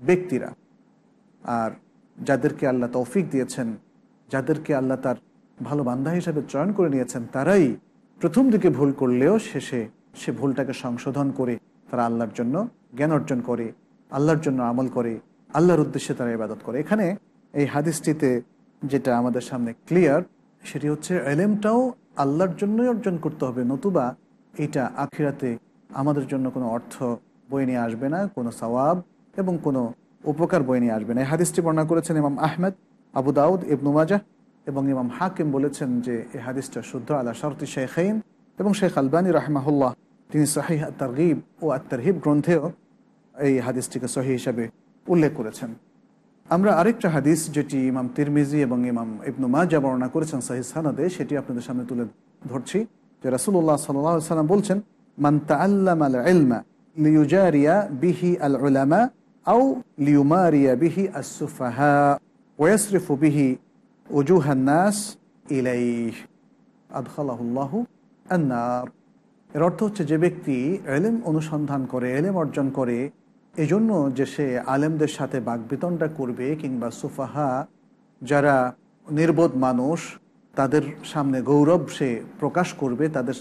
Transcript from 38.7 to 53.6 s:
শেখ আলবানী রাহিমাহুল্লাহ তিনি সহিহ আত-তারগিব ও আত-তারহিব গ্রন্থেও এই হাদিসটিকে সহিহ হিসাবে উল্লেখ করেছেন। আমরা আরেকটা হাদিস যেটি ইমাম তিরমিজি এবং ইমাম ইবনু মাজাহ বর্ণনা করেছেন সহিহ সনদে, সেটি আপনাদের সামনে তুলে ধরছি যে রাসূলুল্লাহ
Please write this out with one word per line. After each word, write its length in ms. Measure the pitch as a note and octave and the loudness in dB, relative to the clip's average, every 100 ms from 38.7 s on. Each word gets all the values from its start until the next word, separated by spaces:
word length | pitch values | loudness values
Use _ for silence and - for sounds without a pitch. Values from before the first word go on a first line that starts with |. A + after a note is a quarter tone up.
শেখ 240 | G3 F3+ D3 | 0 0 0
আলবানী 340 | C3+ D#3+ F#3 | 2 2 2
রাহিমাহুল্লাহ 600 | D#3+ C#3+ D3 C3+ C#3+ C3 - _ _ _ | 2 0 -2 0 2 2 -2 _ _ _
তিনি 140 | D3+ C#3+ | 0 2
সহিহ 380 | D3 - D#3 | 0 -2 -2
আত-তারগিব 540 | D3+ - C#3 B2 E3+ D3 - _ | -4 -6 -4 2 2 2 -4 _
ও 80 | D#3+ | -4
আত-তারহিব 460 | C3 - C3 C3 F3 | -4 -4 -2 0 0
গ্রন্থেও 500 | D3+ D3 D3+ E3+ D#3+ - _ _ _ _ _ - | 2 2 4 2 0 -8 _ _ _ _ _ -2
এই 200 | C#3 C3 | 2 2
হাদিসটিকে 480 | B2 B2+ - - B2 | 0 -4 -6 -6 -6
সহিহ 240 | C#3+ C3 | -4 -2
হিসাবে 380 | B2+ C3+ A#2 A2+ - _ _ - | -2 -2 -4 -6 -10 _ _ 0
উল্লেখ 240 | F3 D3 D#3 | 2 2 0
করেছেন। 340 | A2 - A#2+ A2+ _ _ _ _ _ _ - | -8 -8 -12 -12 _ _ _ _ _ _ -2
আমরা 220 | E3+ G#3 | 2 4
আরেকটা 360 | D#3+ E3+ A#3+ F3+ | 4 4 2 0
হাদিস 300 | D#3+ C#3 E3 D#3 | 2 2 2 0
যেটি 360 | D3 D3 C#3 C3 | -4 -2 -2 0
ইমাম 220 | B2+ B2+ B2+ | -2 -4 -2
তিরমিজি 460 | D3 D3 C#3 D3+ | 0 2 2 2
এবং 260 | C3 B2 B2 | 0 0 -2
ইমাম 320 | A#2 A2+ G#2+ C#3 | -2 -6 -8 -8
ইবনু 200 | A#2+ B2+ | -4 0
মাজাহ 340 | C#3 F3+ D#3 | 2 2 2
বর্ণনা 260 | C3+ B2+ B2+ | 2 0 -2
করেছেন 340 | D#3+ D#3 C3+ | -2 -4 -6
সহিহ 200 | - C3 | -6 -6
সনদে, 480 | A#2+ D#3+ D#3 A#2+ F3 | -6 -4 -4 -2 -2
সেটি 280 | F3+ C#3 C#3+ | -4 -4 -4
আপনাদের 240 | C3+ A#2+ | -4 -8
সামনে 240 | A#2+ B2+ B2 | -6 -8 -6
তুলে 200 | B2 A2+ - _ _ - | -6 -6 -10 _ _ -10
ধরছি 360 | C3 - F#3+ A3+ _ _ _ | -10 -4 -4 -4 _ _ _
যে 60 | C3 | -2
রাসূলুল্লাহ 480 | B2+ - F#3 | -2 2 2